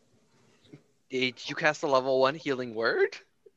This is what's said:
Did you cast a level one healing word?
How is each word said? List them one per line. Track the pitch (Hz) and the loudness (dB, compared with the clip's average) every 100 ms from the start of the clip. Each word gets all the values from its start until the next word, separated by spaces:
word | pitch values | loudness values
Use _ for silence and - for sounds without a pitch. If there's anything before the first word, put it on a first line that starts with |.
| _ _ _ _ _ _ _ - _ _ _ | _ _ _ _ _ _ _ -20 _ _ _
Did | 127 127 120 - | -2 -2 -4 -10
you | |
cast | 147 160 151 | 0 0 0
a | 160 | 2
level | 131 131 131 | 2 4 2
one | 131 | 2
healing | 160 147 127 123 | 0 -4 -4 -4
word? | 107 113 370 392 - - _ - | -2 0 2 0 -2 -18 _ -20